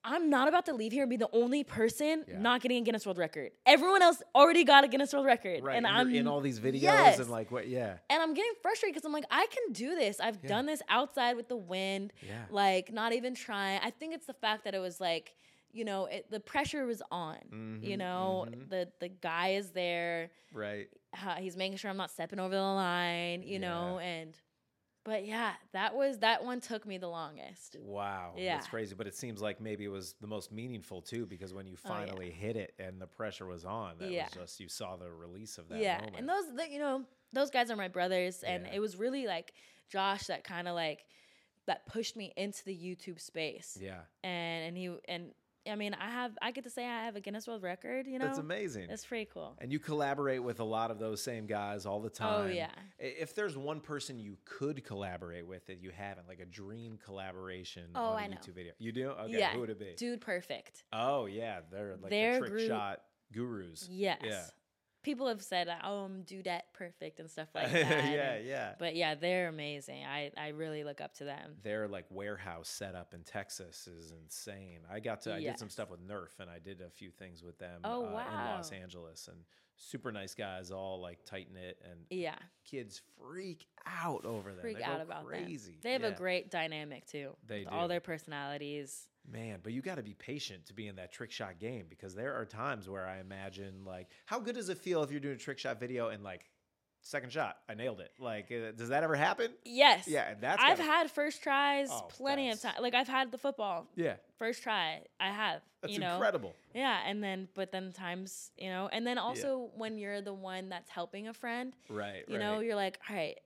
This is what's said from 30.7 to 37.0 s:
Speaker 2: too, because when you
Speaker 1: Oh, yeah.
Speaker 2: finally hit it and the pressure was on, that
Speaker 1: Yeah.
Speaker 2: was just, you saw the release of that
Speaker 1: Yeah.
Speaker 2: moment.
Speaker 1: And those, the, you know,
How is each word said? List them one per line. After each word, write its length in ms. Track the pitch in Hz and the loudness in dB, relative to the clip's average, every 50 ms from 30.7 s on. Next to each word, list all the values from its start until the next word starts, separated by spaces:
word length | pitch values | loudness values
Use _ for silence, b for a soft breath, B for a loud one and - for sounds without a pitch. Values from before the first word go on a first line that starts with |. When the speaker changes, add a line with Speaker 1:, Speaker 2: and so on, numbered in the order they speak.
| 123 107 95 - 98 90 | -8 -10 -10 -10 -12 -12
Speaker 2:
too, 240 | 85 - 117 113 117 | -10 -6 -6 -6 -6
because 280 | 90 95 85 98 92 92 | -6 -8 -12 -12 -12 -10
when 100 | 98 95 | -12 -12
you 80 | 95 92 85 - | -12 -14 -14 -10
Speaker 1:
Oh, 60 | - | -8
yeah. 160 | 107 104 101 | -6 -6 -6
Speaker 2:
finally 240 | 95 98 92 90 87 | -6 -8 -8 -8 -10
hit 240 | 82 85 104 107 113 | -8 -6 -6 -4 -4
it 180 | 113 95 - _ - | -4 -6 -8 _ -12
and 220 | 95 92 92 92 | -12 -12 -10 -12
the 60 | 92 | -14
pressure 380 | 82 _ - 110 107 95 - 98 | -16 _ -6 -6 -6 -6 -8 -10
was 180 | 92 90 85 82 | -10 -10 -10 -8
on, 320 | 92 104 113 107 90 82 | -6 -6 -6 -6 -8 -10
that 140 | 82 180 190 | -10 -8 -4
Speaker 1:
Yeah. 140 | 180 175 151 | -4 -4 -4
Speaker 2:
was 80 | - - | -6 -8
just, 260 | 92 90 - - - | -12 -12 -14 -12 -14
you 80 | 98 82 | -12 -10
saw 260 | - - 110 92 92 | -8 -8 -6 -8 -8
the 160 | 87 90 87 | -10 -10 -12
release 460 | 85 82 85 85 87 98 110 110 - | -12 -14 -14 -14 -14 -14 -12 -12 -14
of 100 | - 82 82 | -14 -12 -10
that 100 | - 220 | -4 -2
Speaker 1:
Yeah. 180 | 214 196 175 170 | 0 0 0 -2
Speaker 2:
moment. 160 | - 107 - 190 | -4 -8 -8 -8
Speaker 1:
And 100 | 247 294 | -4 -2
those, 240 | 359 403 370 311 247 | 0 -2 -2 -4 -6
the, 140 | 254 330 311 | -6 -6 -6
you 100 | 285 285 | -4 -4
know, 240 | 294 285 262 269 | -2 -2 -2 -2